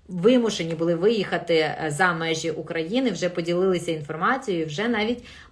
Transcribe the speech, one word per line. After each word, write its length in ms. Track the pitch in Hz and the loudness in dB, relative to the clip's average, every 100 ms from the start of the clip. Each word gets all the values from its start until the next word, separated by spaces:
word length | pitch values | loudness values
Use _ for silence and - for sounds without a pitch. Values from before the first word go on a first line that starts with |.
| - | -12
Вимушені 640 | 180 202 254 226 202 165 | 2 4 6 4 -2 -4
були 200 | 160 165 | -2 0
виїхати, 600 | 165 202 226 180 170 - | 2 2 2 0 -2 2
е, 320 | 165 151 - 156 | 2 2 -2 -4
за 240 | 147 185 | 2 2
межі 380 | 165 165 156 165 | 2 -2 -2 -4
України, 600 | - 156 165 160 240 254 | -6 -6 -6 -2 0 0
вже 180 | 180 175 | 0 -2
поділилися 640 | 175 170 175 190 180 - | -2 0 2 2 2 -2
інформацією, 720 | 160 151 160 196 262 262 170 156 | -4 -6 -2 0 0 -2 -2 -2
вже 220 | 147 226 | -2 0
навіть 360 | 226 214 240 - - - | 0 0 -2 -8 -20 -8